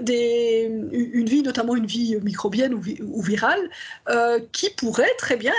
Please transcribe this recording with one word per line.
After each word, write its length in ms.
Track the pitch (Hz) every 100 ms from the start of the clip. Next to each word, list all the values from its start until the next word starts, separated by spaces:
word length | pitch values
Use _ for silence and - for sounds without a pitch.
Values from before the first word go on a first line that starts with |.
des, 680 | 240 240 233 233 233 226 226 220 214
une 380 | 240 240 240 226
vie, 120 | 285
notamment 320 | 269 247 233
une 120 | 247 214
vie 320 | 233 233 214
microbienne 520 | 202 175 208 214 262
ou 80 | 226
vi-, 180 | 180 -
ou 200 | 208 226
virale, 480 | 180 208 233 370 349 - - - -
euh, 280 | 240 233 233 233
qui 180 | - 403
pourrait 420 | - 226 220 320 494
très 200 | - 247
bien 160 | 233